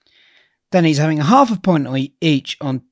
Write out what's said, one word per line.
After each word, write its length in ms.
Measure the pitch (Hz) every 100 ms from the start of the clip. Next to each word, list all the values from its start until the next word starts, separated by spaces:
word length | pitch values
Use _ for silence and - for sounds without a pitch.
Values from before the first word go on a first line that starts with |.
| _ _ _ _ _ _ _
Then 140 | 185 165
he's 120 | 147
having 220 | 156 151
a 60 | 147
half 260 | 262 254 196
a 40 |
point 280 | 190 165 127 135
e-, 200 | 139 _
each 380 | 165 139 - -
on 220 | 143 131 -